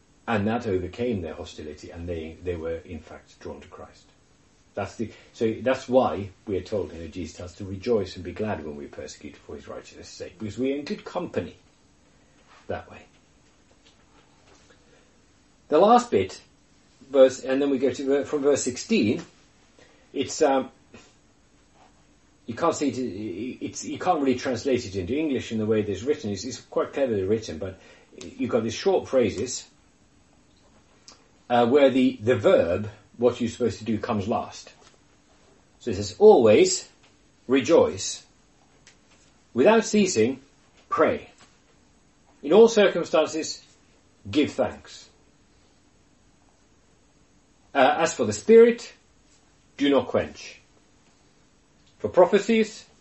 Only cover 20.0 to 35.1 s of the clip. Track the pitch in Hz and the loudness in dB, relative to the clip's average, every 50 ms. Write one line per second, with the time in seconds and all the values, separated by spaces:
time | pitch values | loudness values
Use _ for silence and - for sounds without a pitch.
20 | _ _ - 143 131 - - - 156 143 135 131 127 127 - _ _ _ - - | _ _ -8 -8 -6 -6 -2 0 2 2 2 2 0 -4 -10 _ _ _ -20 -20
21 | - _ _ _ _ _ _ _ _ _ _ _ _ _ _ _ _ _ _ _ | -20 _ _ _ _ _ _ _ _ _ _ _ _ _ _ _ _ _ _ _
22 | _ _ _ _ _ _ _ _ _ - 110 - 165 165 - - 151 135 117 123 | _ _ _ _ _ _ _ _ _ -14 -8 -2 -2 -2 0 0 -2 -4 -4 -4
23 | 127 113 85 101 107 104 85 92 120 131 - - - - - - - - 147 123 | -6 -8 -8 -8 -10 -10 -8 -8 -10 -10 -10 -10 -12 -12 -12 -12 -12 -12 -10 -6
24 | - 185 180 156 139 135 123 127 - 139 123 110 - 139 127 - - 95 92 98 | -2 0 0 2 2 0 0 0 -2 -4 -6 -4 -2 -2 -2 -2 -2 -6 -8 -8
25 | 90 90 127 147 160 151 135 113 107 - 117 110 107 107 113 107 101 101 98 87 | -6 -4 -4 -4 -2 -2 -4 -4 -6 -6 -6 -4 -2 0 0 0 0 -2 -6 -6
26 | 113 139 147 - - 104 101 92 - 131 120 - - _ - 165 143 - - 147 | -4 -4 -4 -4 -4 -6 -8 -8 -8 -10 -12 -12 -16 _ -4 -4 -4 -4 -2 -2
27 | 139 127 113 98 92 95 110 113 - - 82 80 98 92 87 - - - - - | -2 0 0 -2 0 0 -2 -2 -2 -8 -10 -10 -10 -12 -12 -14 -20 -20 -20 -20
28 | _ _ - - - - - - 131 117 135 117 110 113 104 - - 196 185 160 | _ _ -20 -18 -18 -18 -8 -8 -6 -2 -2 -2 -2 -2 -6 -2 0 0 2 0
29 | - - 131 131 120 98 - 92 - 123 - - - - _ _ _ _ _ _ | 0 0 0 2 2 2 -2 -4 -8 -8 -8 -12 -14 -16 _ _ _ _ _ _
30 | _ _ _ _ _ _ _ _ _ _ _ _ _ _ _ _ _ _ _ _ | _ _ _ _ _ _ _ _ _ _ _ _ _ _ _ _ _ _ _ _
31 | _ - - _ _ _ _ _ _ _ 123 120 120 117 131 147 139 135 123 135 | _ -20 -20 _ _ _ _ _ _ _ 2 2 4 4 6 6 6 6 6 4
32 | 127 131 127 - 104 117 127 107 120 180 185 120 - 82 90 - 107 104 - - | 2 2 0 0 0 0 0 2 4 4 4 4 4 0 -2 -4 -4 -8 -12 -16
33 | _ _ _ - 117 123 117 - 240 - - - 123 110 107 - 107 117 110 101 | _ _ _ 0 0 0 0 0 -4 -6 -4 -4 -4 -4 -4 -6 -6 -6 -6 -4
34 | - - 113 104 95 107 113 90 76 - - - - - - _ - - _ _ | -4 -4 -4 -4 -4 -4 -4 -6 -6 -8 -14 -18 -20 -20 -20 _ -20 -20 _ _
35 | _ _ | _ _